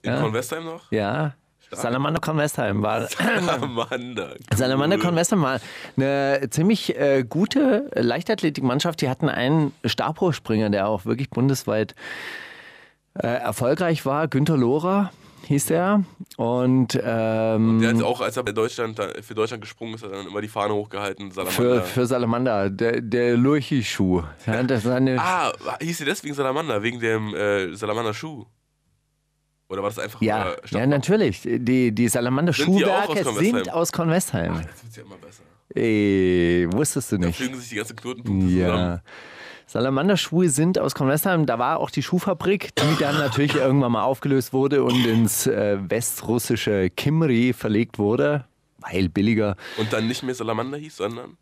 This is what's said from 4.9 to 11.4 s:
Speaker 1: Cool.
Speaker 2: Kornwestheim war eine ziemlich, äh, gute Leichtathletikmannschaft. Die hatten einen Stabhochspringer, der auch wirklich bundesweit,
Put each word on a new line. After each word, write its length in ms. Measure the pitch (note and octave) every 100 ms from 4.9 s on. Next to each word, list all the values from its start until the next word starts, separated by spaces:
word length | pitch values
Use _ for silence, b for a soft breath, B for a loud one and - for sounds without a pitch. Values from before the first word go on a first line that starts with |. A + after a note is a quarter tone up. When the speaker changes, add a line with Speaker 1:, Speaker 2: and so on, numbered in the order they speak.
| G3+
Speaker 1:
Cool. 60 |
Speaker 2:
Kornwestheim 400 | E3+ E3 F3 G3+
war 180 | C3+ C3 B B B -
eine 520 | C3+ C#3 C#3 C3+ C3+
ziemlich, 460 | - F3+ A3 - B2
äh, 260 | C#3+ C3+ A#2+
gute 640 | D#3 G#3 C#4 C4+ G#3+ -
Leichtathletikmannschaft. 1040 | - A#2+ B2+ F3+ G#3+ E3 C#3 C3 C3 F3 D#3
Die 60 | C#3
hatten 180 | C3 D3+
einen 440 | - B2+ D#3 C#3+ -
Stabhochspringer, 880 | A#2+ - B2+ D#3+ F#3 C#3+ - G#2+ G#2+
der 180 | G2+ G2
auch 160 | G#2
wirklich 240 | G#2+ A#2 C3+
bundesweit, 640 | -